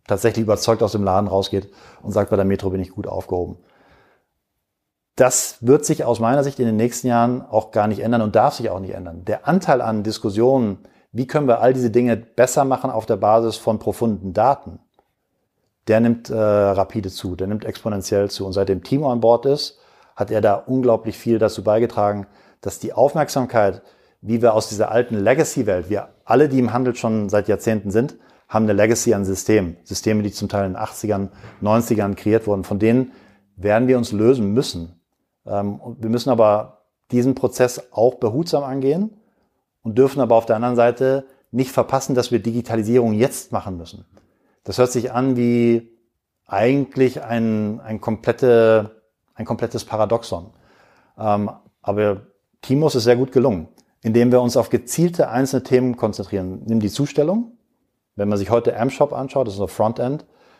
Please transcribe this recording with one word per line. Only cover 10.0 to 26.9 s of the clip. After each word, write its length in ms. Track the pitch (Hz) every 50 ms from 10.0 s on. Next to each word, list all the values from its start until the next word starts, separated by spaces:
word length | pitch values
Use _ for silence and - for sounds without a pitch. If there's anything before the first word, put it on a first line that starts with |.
Diskussionen, 800 | 101 110 107 - - 107 98 107 120 127 135 131 117 104 95 - - _ _ _ _ _
wie 160 | - 113 135
können 220 | - - 151 147 127
wir 140 | 113 117
all 100 | 113 127
diese 180 | 131 131 123 113
Dinge 280 | 104 120 123 123 113 110
besser 480 | - _ - - 123 - - 151 139
machen 240 | 135 131 - - -
auf 160 | - 110 -
der 100 | - 110
Basis 400 | 95 107 104 110 117 117 113 107
von 220 | - - 117 107 104
profunden 560 | - 110 101 - 120 113 104 92 92 95 87
Daten, 460 | 104 113 131 139 - - 95 87 - _ _ _ _ _ _ _ _ _ _ _ _ _ _ _ _ _ _ _ _ - -
der 120 | 110 113
nimmt, 300 | 117 117 117 117 - -
äh, 60 | 110
rapide 720 | 113 107 107 104 104 101 98 95 98 95 - - 110 95 95
zu, 260 | - - - 95 87
der 100 | 87 95
nimmt 180 | 98 107 104 -
exponentiell 640 | 113 - - - 113 104 98 92 - 107 101 101 101
zu. 160 | - - 98
Und 100 | 95 92
seitdem 280 | 98 98 98 95 92
Timo 260 | - - 135 143 156 131
an 120 | 120 120
Bord 260 | 113 113 120 117 -
ist, 320 | 139 143 147 - - _ _ _ _ _ _ _ _ -
hat 160 | - 104 95
er 80 | 113 107
da 160 | 101 104 101
unglaublich 600 | - - - 127 131 120 120 113 110 - 110 -
viel 220 | - - 117 113 110
dazu 240 | 110 107 - -
beigetragen, 640 | 98 107 104 113 120 113 - 107 104 104 104 104 98 _ _ _ _ _ _ _
dass 200 | - 98 - -
die 120 | - 110
Aufmerksamkeit, 880 | - 107 127 143 - 160 143 - - 135 123 120 - 113 104 98 92 - - _ _ _ _ _ _ _
wie 220 | - 101 117 113
wir 120 | 117 113 110
aus 140 | 110 - -
dieser 220 | 107 101 107 -
alten 240 | 104 123 120 120 117
Legacy-Welt, 720 | 104 98 110 131 156 151 - - 143 113 104 92 90 85 90
wir 200 | 104 98 - - _ _ _
alle, 240 | - 113 131 156 143
die 100 | 131 131
im 140 | 123 107
Handel 240 | 113 127 131 123